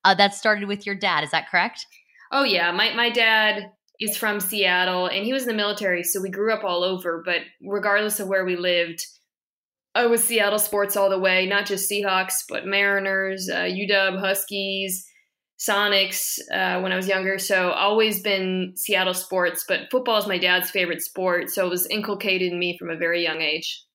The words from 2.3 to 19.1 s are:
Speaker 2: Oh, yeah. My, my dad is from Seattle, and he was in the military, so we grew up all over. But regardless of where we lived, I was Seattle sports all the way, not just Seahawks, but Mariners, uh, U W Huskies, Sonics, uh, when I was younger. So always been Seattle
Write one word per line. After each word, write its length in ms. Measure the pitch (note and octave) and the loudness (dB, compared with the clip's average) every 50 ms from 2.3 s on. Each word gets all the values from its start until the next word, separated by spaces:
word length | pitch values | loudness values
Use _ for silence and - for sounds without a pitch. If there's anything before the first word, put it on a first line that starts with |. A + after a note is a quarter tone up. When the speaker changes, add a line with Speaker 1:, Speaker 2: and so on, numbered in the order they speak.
Speaker 2:
Oh, 120 | - C#4 C#4 | 0 2 2
yeah. 280 | A#3+ F#3+ F3 E3+ F3 | 4 2 2 2 2
My, 220 | F3 F#3+ G#3+ A3+ - | 2 2 0 2 2
my 160 | A#3 A#3+ A#3 | 0 0 2
dad 600 | - A#3 A3+ A3+ A3 A3 G#3+ G#3+ G3+ G3+ F#3+ - _ _ _ _ _ _ | 2 4 4 4 4 4 4 2 2 0 -6 -10 _ _ _ _ _ _
is 160 | G#3+ G#3+ - | -6 -6 -4
from 240 | - A#3 G#3+ G#3 G#3 | -2 -2 -2 -2 -2
Seattle, 680 | F#3+ G3 A3 G#3 F#3+ F3+ F3+ F3+ F#3 F#3 F3+ F3+ F3+ | -4 -4 -2 0 2 2 4 2 2 2 0 0 -2
and 180 | F3+ - G3 G#3 | -2 -2 -2 -2
he 80 | A#3 | -2
was 100 | C4 C4+ | -2 -2
in 60 | B3+ A#3+ | -2 -2
the 60 | A3 | -2
military, 480 | G#3+ G#3 G#3 G#3 G#3 G#3 F#3+ F3+ F3 | 0 -2 -2 -2 -2 -2 -2 -2 -2
so 180 | F3 F3 - G3 | -2 -4 -4 -4
we 100 | F#3 F#3+ | -4 -6
grew 220 | F#3 G3 G#3 A3+ | -4 -2 -2 0
up 120 | A3 G#3+ G#3+ | -2 -2 -2
all 180 | F#3+ F3 F3 | -2 0 0
over. 400 | F3+ F#3 F#3+ F3+ F3+ F3 E3 E3 D#3+ | 0 0 -2 -2 -4 -4 -6 -4 -2
But 160 | F3+ F3 E3 - - _ _ | -2 -2 -2 -4 -8 _ _
regardless 580 | - F#3+ G3+ G3+ F#3+ G#3 G3+ G#3 G#3+ G#3+ G#3 - | -8 -6 -4 -2 0 2 2 2 2 0 -2 -4
of 80 | G3+ F#3 | -2 0
where 160 | G3 F#3+ F#3 | 0 0 0
we 120 | F#3 F3+ | 0 -2
lived, 480 | F3 F3 F3+ F3 F3 E3+ E3+ E3 E3+ - - - _ _ _ _ _ _ _ _ _ _ _ _ _ _ _ _ | 0 0 0 2 2 0 -2 -4 -10 -12 -12 -14 _ _ _ _ _ _ _ _ _ _ _ _ _ _ _ _
I 120 | A3 A#3+ | 2 4
was 180 | A#3 A#3 A3+ A#3 | 4 4 2 2
Seattle 340 | - A#3+ A3 G3+ G3+ G#3 G#3+ | 2 2 2 2 2 2 0
sports 380 | G#3 - - G3+ G3+ G3+ - | 0 0 0 0 0 0 2
all 140 | G#3 G3 G3 | 2 2 2
the 100 | F#3+ F#3 | 2 2
way, 260 | F#3 F#3+ F#3 F#3 F#3+ | 2 4 4 4 2
not 200 | F#3+ G3+ G3+ G#3 | 2 2 0 0
just 220 | G3+ G3+ F#3 F#3 - | 0 -4 -2 -2 -2
Seahawks, 540 | G#3 G3+ G3+ G3 F#3+ F#3+ F#3+ F#3 - - - - | -2 -2 0 2 2 0 0 0 -4 -6 -6 -6
but 180 | - - - | -8 -6 -4
Mariners, 800 | F#3+ G3 G3+ G3+ G3+ G3+ G3 F#3+ F#3+ F#3+ F#3+ F#3+ F#3+ F#3+ F#3+ F#3 F#3 | -2 0 2 2 2 2 0 0 0 -2 0 -2 -2 -4 -6 -6 -4
uh, 140 | F3+ F3 | -4 -2
U 240 | F3+ F3+ F#3 F#3 G3+ | -2 -2 -2 -4 -2
W 340 | F#3+ G3+ G3 F#3+ F#3+ F#3 F#3+ | 0 2 2 2 2 0 -2
Huskies, 840 | G3 F#3+ G3 G3 - - G#3 G3 G3 G3 F#3+ F#3+ G3 F#3+ F#3 F#3 - - _ _ _ _ _ _ _ _ _ | -2 -2 -2 -2 -4 -6 -6 -6 -4 -4 -4 -4 -4 -4 -6 -8 -8 -16 _ _ _ _ _ _ _ _ _
Sonics, 840 | - - - G#3 G3+ G#3 G#3 G3+ G3 F#3+ F#3 F#3+ - - - - - - - | -6 -2 0 0 2 2 2 4 2 2 0 -2 -4 -4 -4 -4 -6 -6 -4
uh, 280 | - F#3+ F#3+ F#3 F#3 F#3 | -2 0 0 0 0 0
when 100 | F#3 F#3 | 0 -2
I 60 | F#3 | -2
was 100 | F#3 F#3 | -2 0
younger. 320 | F#3+ G3 F#3+ F#3 F#3+ G3 F#3+ | 0 0 0 0 -2 -2 -2
So 320 | F#3+ - G3 F#3 F3+ F3+ | -2 0 2 2 2 0
always 500 | - - G3 G3+ G#3+ A3 A3 A3 G#3 F#3 | 0 2 2 4 4 4 4 2 2 -2
been 520 | F#3 G#3 G3 F#3+ F#3+ F#3 F#3 F#3 F#3 F#3 - | -2 0 0 0 0 0 0 -2 -2 -4 -6
Seattle 400 | - - - G3 F#3 F#3 F#3+ | -8 -2 0 2 2 2 2